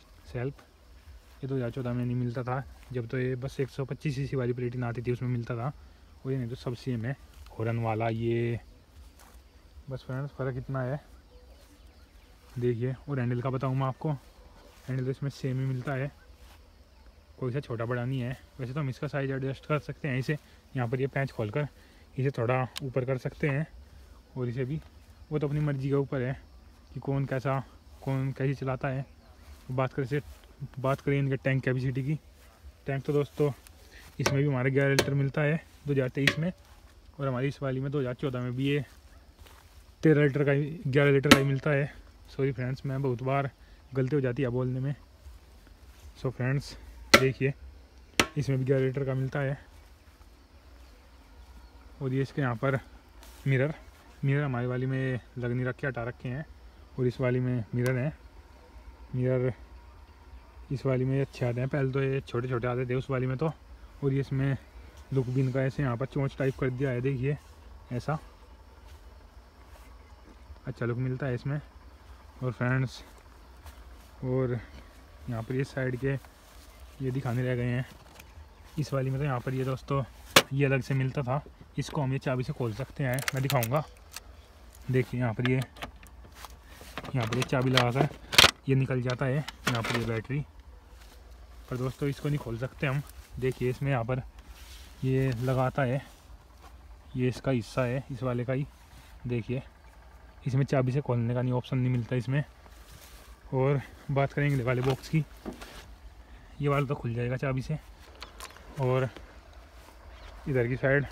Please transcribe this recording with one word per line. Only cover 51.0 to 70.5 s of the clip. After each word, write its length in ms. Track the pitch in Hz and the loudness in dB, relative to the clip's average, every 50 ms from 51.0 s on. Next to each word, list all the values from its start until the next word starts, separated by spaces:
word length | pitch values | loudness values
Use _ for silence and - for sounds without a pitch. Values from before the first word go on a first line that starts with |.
| - - - - - - - - - - - - - - - - - - - - | -20 -20 -20 -20 -20 -20 -20 -20 -20 -20 -20 -20 -20 -20 -20 -20 -20 -20 -10 -4
और 120 | 139 131 127 | -2 0 2
ये 80 | 135 | 2
इसके 200 | 135 - - 151 | 0 0 0 0
यहाँ 140 | 139 123 120 | 2 2 2
पर 220 | 110 135 139 135 - - - - - - - - - - - - - - | 2 2 2 2 2 -2 -6 -20 -20 -20 -20 -20 -20 -20 -18 -16 -4 2
मिरर, 280 | 139 135 123 135 151 - - - - - - - - - - 143 | 4 4 4 4 2 0 -6 -12 -20 -20 -20 -20 -20 -8 -2 2
mirror 180 | 139 139 143 | 2 2 4
हमारी 240 | 147 139 123 120 123 | 2 0 0 0 0
वाली 200 | 123 123 127 131 | 0 0 0 0
में 340 | 131 131 131 135 131 127 110 - - - 123 | 0 0 0 0 0 -2 -2 -6 -8 -8 -4
लग 120 | 123 120 | -2 0
नहीं 140 | 120 127 127 | 0 0 0
रखे, 200 | 127 127 - 151 | -2 -2 -2 -4
हटा 160 | 135 120 120 117 | -2 -2 -2 -4
रखे 240 | 123 - - - 127 | -6 -8 -8 -8 -6
हैं, 160 | 123 147 160 - - - - - - - - - - 135 | -6 -6 -8 -10 -16 -20 -20 -20 -20 -20 -20 -10 -2 2
और 80 | 127 | 2
इस 140 | 123 - - | 2 2 2
वाली 200 | 131 123 123 127 | 2 4 4 4
में 240 | 127 123 123 123 - - - | 2 2 2 0 -2 0 0
mirror 240 | 123 123 127 131 123 | 2 2 4 2 2
हैं। 140 | 135 160 - - - - - - - - - - - - - - - - - - - - 131 | 0 -2 -2 -6 -18 -20 -20 -20 -20 -20 -20 -20 -20 -20 -20 -18 -18 -18 -18 -18 -12 -4 -2
Mirror 380 | 127 123 127 127 127 127 127 - - - - - - - - - - - - - - - - - - - - - - - - | 2 2 4 4 4 2 2 0 -4 -12 -18 -18 -20 -20 -20 -20 -20 -20 -20 -20 -20 -20 -18 -18 -18 -18 -20 -20 -16 -6 -6
इस 120 | 143 120 - | -6 0 2
वाली 180 | 135 131 127 127 | 2 4 4 4
में 160 | 131 135 139 | 2 2 2
अच्छे 260 | 135 - - - 127 | 2 0 -2 -2 0
आते 140 | 120 117 123 | 0 2 0
हैं, 80 | 131 135 | 0 0
पहले 240 | 151 143 135 131 | 2 2 2 2
तो 100 | 127 139 | 2 2
ये 180 | 135 135 135 135 | 2 2 0 -2
छोटे 280 | - - - 120 123 127 | -2 -2 -2 -2 0 0
छोटे 180 | 131 117 120 | -2 0 0
आते 200 | 123 123 127 131 | 0 0 0 0
थे 80 | 123 123 | 0 0
उस 160 | 131 - - | -2 0 0
वाली 160 | 135 127 127 | 0 0 0
में 100 | 131 131 | 0 0
तो, 160 | 127 160 160 - - - - - - - - - - 147 | 0 0 -2 -2 -4 -14 -20 -20 -20 -20 -18 -8 -2 0
और 80 | 139 | 2
ये 80 | 135 139 | 2 2
इसमें 360 | 135 - 139 131 135 139 135 - - - - - - - - - - - | 0 0 0 2 2 2 0 -2 -4 -14 -18 -18 -18 -18 -18 -18 -8 0
लुक 140 | 131 135 120 | 0 0 0
भी 140 | 127 123 135 | 2 2 2
इनका 220 | 135 127 123 135 | 2 2 2 2
ऐसे 200 | 131 135 - - | 0 2 0 0
यहाँ 140 | 143 127 117 | 0 0 0
पर 100 | 113 135 | 0 -2
चोंच 300 | - - 143 135 135 - - | -2 0 0 0 0 0 0
type 180 | 131 135 - - | 0 0 2 2
कर 120 | 139 127 | 0 0
दिया 200 | 127 123 143 135 | 0 0 0 0
है, 100 | 123 123 | 0 2
देखिए 360 | 127 139 139 120 131 143 151 - - - - - - - - - - - | 2 0 0 2 0 0 0 -2 -6 -18 -20 -20 -20 -20 -20 -18 -10 -6
ऐसा 260 | 123 120 - 139 156 151 - - - - - - - - - - - - - - - - - - - - - - - - - - - - - - - - - - - - - - - - - - - - - - | -4 -4 0 -2 -2 -2 -4 -12 -20 -20 -20 -20 -20 -20 -20 -20 -20 -20 -20 -20 -20 -18 -18 -20 -20 -20 -20 -20 -20 -20 -20 -20 -20 -20 -20 -20 -20 -20 -20 -20 -20 -20 -20 -20 -20 -20 -20 -20 -20 -20 -18 -18